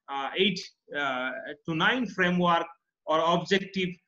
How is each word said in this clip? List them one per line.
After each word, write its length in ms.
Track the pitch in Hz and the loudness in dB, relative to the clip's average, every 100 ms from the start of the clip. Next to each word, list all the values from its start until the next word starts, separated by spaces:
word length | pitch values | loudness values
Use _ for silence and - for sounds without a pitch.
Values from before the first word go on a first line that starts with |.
| - | -10
uh, 220 | 139 135 170 | -6 -4 0
eight, 240 | 208 - - _ - 147 | 0 0 -8 _ -10 -4
uh, 340 | 139 127 127 123 127 147 - | -2 -2 -4 -6 -10 -10 -6
to 80 | |
nine 320 | 160 202 254 226 | 0 2 2 -2
framework 600 | 190 180 180 175 170 170 - _ _ - | 0 2 4 4 2 0 -10 _ _ 0
or 140 | 160 | 2
objective. 720 | 165 175 175 190 190 190 180 - | 4 2 2 0 0 -4 -4 -6